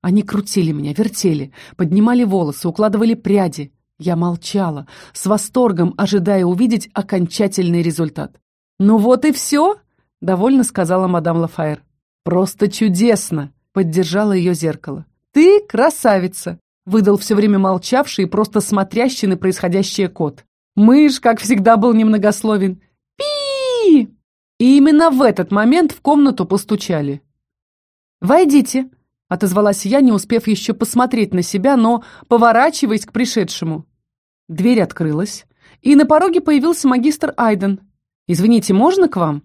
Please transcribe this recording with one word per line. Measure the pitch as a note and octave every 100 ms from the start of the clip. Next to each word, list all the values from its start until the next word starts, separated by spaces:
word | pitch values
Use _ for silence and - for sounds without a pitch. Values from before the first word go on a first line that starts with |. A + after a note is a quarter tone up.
Они | F3 G3+
крутили | G3+ G3+ G3+ G3+ E3
меня, | D3 D3 C#3+
вертели, | A3 - F#3+ D#3 C3+ - - -
поднимали | F3 F#3 G#3+ B3
волосы, | A#3 F#3+ D#3 C#3 F3
укладывали | E3 G#3+ G3+ A3+
пряди. | A3+ - G3+ F3+ D3+ C#3+ _ _ _
Я | D#3
молчала, | E3 F3 E3+ - G3+ F3+ D3 C3 - -
с | - F#3
восторгом | G#3 - B3+ A#3+ F3 E3+ -
ожидая | G3 G3+ F3 G3
увидеть | F3+ F3+ B3 A3 -
окончательный | - G3 G3 E3+ - G3+ G3 F3 E3+
результат. | E3+ D#3 D#3+ D3+ D3 _ _ _ _ _
«Ну | G3 A3
вот | G#3+ B3+
и | D4+
всё», | C#4 - D4 E4+ G#4 _ _ _ _
довольно | E3+ F3+ A3+ C4+
сказала | A#3+ - E3+ F#3 F#3
мадам | F3 D#3+ E3+
Лафайр. | E3 - D#3 D3 _ _ _ _
«Просто | - F3 F#3+ - G#3
чудесно», | G3+ A3 F3 A#3 G#3+ - D#3+ C#3+ _ _
поддержала | - F3 D#3+ E3+ F#3 G#3+
её | F#3+ F3
зеркало. | E3+ D#3+ D3 - C#3+ D#3+ _ _
«Ты | C#4+ E4+ G#4 G#4
красавица», | A3 C#4+ - A#3+ G3 F3+ F#3 - E3+ _ _ -
выдал | A3 G3+ G3+
всё | - G#3
время | G#3+ G3+
молчавший | F#3+ F3+ - B3+ C#4+ -
и | F3+
просто | G3 G#3+ G#3+
смотрящий | G3 G3+ F#3+ A3 B3+ C4 G3+
на | F#3
происходящее | F#3+ F#3 F3+ F#3+ G3 - F#3
кот. | - D#3 - _ _ _
Мышь, | - G#3+ C4+ D4+ C4
как | A#3+ A#3
всегда, | G3+ A3+ F#3+ A3+
был | A#3+
немногословен. | A3+ A3 G#3+ G#3 G3+ A3 G#3 F#3+ F3+ _ _ _ _
«Пи!» | C#5+ D5 C#5 C5+ C5 B4 G#4+ D4+ G#3 _ _ _ _ _
И | B3 C#4
именно | C#4+ D4+ E4
в | C4
этот | C4 G#3 F3
момент | G3+ A3+ D#4+ D#4+
в | -
комнату | - D4 C#4 - E3+
постучали. | G3+ - G#3 - E3 C#3+ C#3 _ _ _ _ _ _ _ _ _ _
«Войдите», | F3+ D4+ F4 C#4 - C4 C4 _ _ _ _
отозвалась | F3 G3+ F3+ G#3 G3+
я, | G3 C4+
не | C4
успев | G#3 - A#3 A3+
ещё | G3+ -
посмотреть | G#3+ A3+ A#3 B3 B3+ G3+
на | F3+
себя, | F3 G3+ A3 C4+
но | A3+ A#3 - - -
поворачиваясь | A#3 A#3 A3+ D4 D#4+ A#3+ G#3+
к | -
пришедшему. | A3 B3 - F3 - - D#3 - _ _ _ _ _ _
Дверь | D#3+ G3+ B3
открылась, | G3 - D#3+ D3+ G#3+ - _ _ _ _
и | A#3+
на | C#4+ D4+
пороге | D4+ F#4 E4+
появился | - D4 D4+ E4+ C4+
магистр | B3+ C4 D4+ D4+ -
Айден. | A#3 G#3 G3 G3 _ _ _ _ -
«Извините, | E3+ G#3 A#3 -
можно | F#3+ C#4 F#4+ F4
к | G3
вам?» | E3 D3